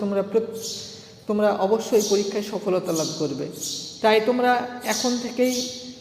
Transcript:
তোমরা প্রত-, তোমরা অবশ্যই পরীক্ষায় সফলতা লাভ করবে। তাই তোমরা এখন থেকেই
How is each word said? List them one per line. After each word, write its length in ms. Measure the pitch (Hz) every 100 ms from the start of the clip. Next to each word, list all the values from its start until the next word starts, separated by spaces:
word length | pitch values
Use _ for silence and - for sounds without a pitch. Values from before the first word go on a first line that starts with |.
তোমরা 220 | 202 196
প্রত-, 340 | 190 226 226 - - - - - - - -
তোমরা 240 | 208 208
অবশ্যই 520 | 202 190 220 214 233 202
পরীক্ষায় 340 | 202 202 220 208
সফলতা 420 | 185 196 185 175
লাভ 140 | 165 151 -
করবে। 300 | 147 135 147 - - - - -
তাই 200 | 220 220 214
তোমরা 420 | 247 247 247 247 -
এখন 340 | 226 214 254 247
থেকেই 480 | 240 - 254 247 254 - - -